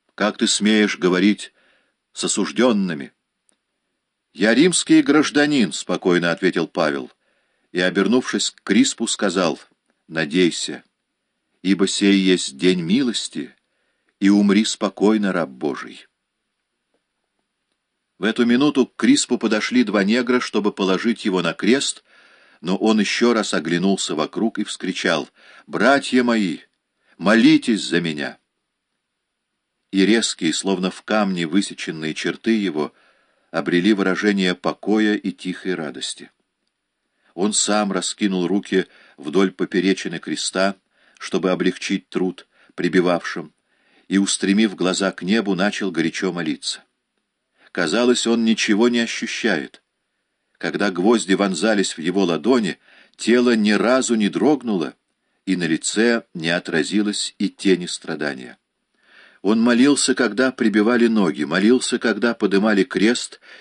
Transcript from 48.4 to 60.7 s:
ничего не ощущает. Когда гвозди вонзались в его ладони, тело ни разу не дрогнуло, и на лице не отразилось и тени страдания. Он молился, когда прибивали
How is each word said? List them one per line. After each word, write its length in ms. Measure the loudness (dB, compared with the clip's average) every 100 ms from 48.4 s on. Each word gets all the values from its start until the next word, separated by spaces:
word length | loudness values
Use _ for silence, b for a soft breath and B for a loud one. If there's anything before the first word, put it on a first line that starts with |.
| 2
ничего 440 | 0 0 2 2
не 100 | 2
ощущает. 840 | -2 -6 -8 -4 -2 -2 -6 -14 _ _ _ _ _ _ _ _
Когда 320 | -8 -4 -4
гвозди 440 | 0 2 2 0
вонзались 640 | 0 0 0 0 0 -2 -4
в 40 |
его 220 | -4 0
ладони, 560 | 0 0 0 0 0 -6 b b b b
тело 400 | 2 2 4 2
ни 160 | 2
разу 440 | 2 2 2 2 0
не 140 | 0
дрогнуло, 640 | 2 2 0 -2 -4 -4 -10 _ _ _ _ -4
и 100 | -2
на 100 | -2
лице 580 | -2 -2 0 0 0 -4
не 160 | -8 -4
отразилось 840 | -4 -2 -4 -2 -2 -2 -4 -8 -6
и 120 | -6
тени 360 | -2 0 0 -2
страдания. 720 | -12 -10 -8 -8 -8 -14 -20 _ _ _ _ b b b b
Он 200 | 0 2
молился, 540 | 4 4 4 4 2 0
когда 360 | 0 0 -2
прибивали 560 | 0 0